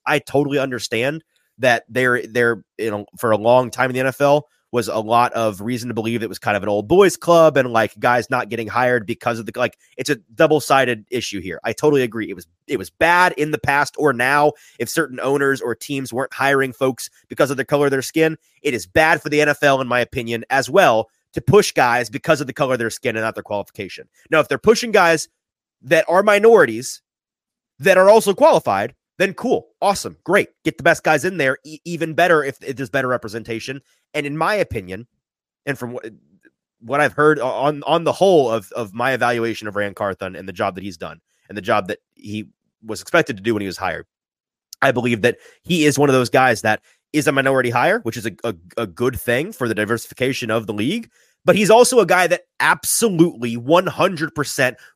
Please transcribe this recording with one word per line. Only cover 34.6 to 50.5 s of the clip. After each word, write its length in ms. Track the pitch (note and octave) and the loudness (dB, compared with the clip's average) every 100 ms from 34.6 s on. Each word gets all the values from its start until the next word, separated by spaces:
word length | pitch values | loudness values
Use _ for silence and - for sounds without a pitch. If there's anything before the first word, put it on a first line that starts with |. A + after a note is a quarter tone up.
| E3 A#2 F2+ F#2+ A#2+ _ _ _ _ _ C#3+ | -2 -6 -8 -12 -14 _ _ _ _ _ -10
and 120 | C3+ | -8
from 160 | A#2+ | -10
what, 120 | B2 A2+ G#2 C#2+ F#2+ _ _ _ _ | -12 -14 -18 _ _ _ _ _ _
what 200 | A#2 C#3+ | -6 -2
I've 120 | C#3+ | 0
heard 260 | - D3+ D3 | 2 2 2
on, 420 | B2 G#2+ C#3 D3 | -2 -2 -2 -2
on 200 | C#3 E3+ | -2 0
the 80 | D#3 | 0
whole 400 | - F#3+ E3+ B2 | 2 4 4 2
of, 200 | A2+ G2+ | -2 -6
of 200 | B2 G#2+ | -10 -10
my 200 | G#2+ B2+ | -4 -2
evaluation 540 | B2+ A#2+ A#2+ A2+ G#2 G#2+ | 0 0 0 -4 -6 -8
of 80 | G2+ | -6
Ran 200 | G2+ F#2 | -6 -4
Carthon 400 | G2+ F#2 F#2+ F2+ | -6 -6 -10 -12
and 120 | F#2+ | -14
the 60 | |
job 220 | F#2 G2+ F#2+ | -4 -4 -4
that 80 | |
he's 140 | G2 E2+ | -12 -14
done 220 | E2+ D#2+ _ _ _ | -16 -16 _ _ _
and 80 | G2+ | -10
the 60 | |
job 240 | F#2+ G#2+ F#2 | 0 0 0
that 100 | - _ | -10 _
he 340 | _ G2+ G#2+ G#2 _ _ _ A2 | _ -12 -12 -12 _ _ _ -12
was 160 | G#2 | -12
expected 360 | - E3+ D#3 G#2 | -2 0 0 -4
to 60 | |
do 120 | G#2 G#2 | -4 -2
when 60 | |
he 60 | G2 | -4
was 100 | E2+ | -6
hired, 280 | F#2 D#2+ D#2+ _ _ _ _ _ _ - | -8 -8 -12 _ _ _ _ _ _ -2
I 80 | C3+ | 0
believe 320 | B2 B2 A2+ | 0 -2 0
that 160 | A#2+ - - _ | 0 -2 -10 _
he 220 | - F3 D3 | -4 2 2
is 120 | C3+ | 2
one 120 | C#3+ | 2
of 40 | |
those 160 | C3 A#2 | 2 2
guys 320 | C3+ B2+ A2 | 2 2 2
that 220 | A2 G#2+ - _ _ | 0 -2 -6 _ _
is 160 | D3+ D3 | -2 0
a 40 | |
minority 400 | C3+ C3+ C3+ B2 | 0 0 0 0
hire, 300 | A#2+ D3+ A3 | 0 0 0
which 160 | A#2 A#2 | -4 -8
is 100 | G#2+ | -10
a, 40 | F2+ | -8
a, 120 | A#2+ E2+ F2 - | -8 -8 -12 -8
a 100 | G#2+ | -8
good 320 | D#2+ B2 A#2 | -4 -4 -2
thing 320 | - A#2+ F3+ | -2 -2 -2
for 160 | A3 A#2+ | -6 -4
the 80 | G#2 | -2
diversification 760 | G#2 A2+ - - B2+ B2+ A2+ | -2 -4 -6 -6 -4 -4 -4